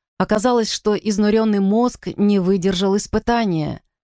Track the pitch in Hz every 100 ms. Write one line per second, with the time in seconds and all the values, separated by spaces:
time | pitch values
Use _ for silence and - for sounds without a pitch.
0 | _ _ 185 214 240 240 220 - 214 208
1 | 214 202 208 220 220 202 190 220 247 -
2 | - - 208 202 180 196 180 180 196 202
3 | - 214 226 233 220 160 147 - - _
4 | _